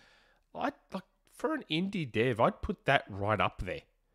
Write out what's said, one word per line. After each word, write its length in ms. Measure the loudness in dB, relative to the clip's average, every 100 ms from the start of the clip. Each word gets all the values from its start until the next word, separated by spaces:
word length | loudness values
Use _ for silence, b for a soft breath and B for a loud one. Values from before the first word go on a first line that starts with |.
| b b b b b
I, 200 | -6 -6 -6 _
like, 120 | -14 -14 _ _
for 220 | -6 -4
an 100 | -4 -2
indie 380 | -2 0 -2 -2
dev, 300 | 0 2 4
I'd 200 | 2 2
put 220 | -6 -4 2
that 200 | 2 0
right 320 | -4 0 2
up 220 | 2 0
there. 220 | -8 -8 -12 _ _